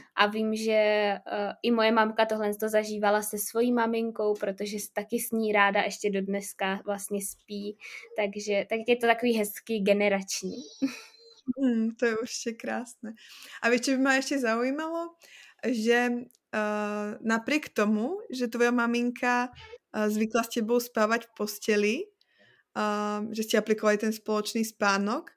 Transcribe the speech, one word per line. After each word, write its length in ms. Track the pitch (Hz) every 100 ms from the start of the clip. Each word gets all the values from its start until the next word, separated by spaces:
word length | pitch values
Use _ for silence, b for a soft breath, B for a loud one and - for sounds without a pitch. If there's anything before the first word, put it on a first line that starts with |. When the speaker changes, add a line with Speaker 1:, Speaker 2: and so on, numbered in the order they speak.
| B -
Speaker 1:
a 120 | 208
vím, 280 | 220 220 220
že, 160 | 220
eh, 840 | 220 214 208 208 196 - 208 202 -
i 80 | 233
moje 200 | 226 220
mamka 340 | 226 220 220 220
tohle 300 | 220 208 208
to 140 | 220
zažívala 520 | 214 214 214 208 208
se 160 | 208 208
svojí 340 | - 226 247
maminkou, 600 | 240 226 226 226 220 214 208
protože 400 | 202 190 208 208
s-, 100 | -
taky 300 | - 208 240
s 120 | -
ní 200 | 226 214
ráda 300 | 208 202 202
ještě 280 | 196 - 208
do 100 | 196
dneska 600 | 196 196 196 - 190 196 202
vlastně 340 | 196 - 202
spí, 560 | 196 - - 208 202 208 B B B -
takže, 500 | 208 202 208 202 -
tak 100 | 226 226
je 80 | 240
to 120 | 233
takový 260 | 226 247 226
hezký 460 | 208 - - 226
generační. 720 | 196 202 208 196 190 - 185 180 294 -
<laughs> 280 | 269 B B B B B 262 262
Speaker 2:
Hmm, 340 | 269 233 226 226
to 100 | 240
je 120 | 220
určitě 360 | 240 - 233
krásné. 600 | 226 226 220 247 - 220 220 B B B B
A 80 | -
víš, 120 | 240
čo 100 | 247
by 60 | 262
ma 240 | 269 262
ešte 160 | 269 277
zaujímalo? 800 | 240 226 254 285 320 330 339 - B B B B 226
Že, 640 | 240 220 240 247 240 240 _ _
eh, 560 | 214 208 208 208 208 208 - 220
napriek 480 | 226 226 302 -
tomu, 480 | - 208 214 240 392 480
že 240 | 254 240
tvoja 160 | 233 240
maminka, 800 | 240 233 240 240 240 247 247 247
eh, 600 | - 440 480 _ 214 214
zvykla 320 | 214 220 226 233
s 80 |
tebou 240 | 240 214 240
spávať 480 | 240 233 214 233 -
v 60 |
posteli, 600 | - 214 - - 214 208 254 415 _ b b b b b 214
eh, 420 | 214 208 208 208 220 220
že 60 |
ste 120 | 220 220
aplikovali 400 | 214 220 214 208
ten 160 | 220
spoločný 520 | 220 - 214 208 226 220
spánok 680 | - 202 196 202 269 330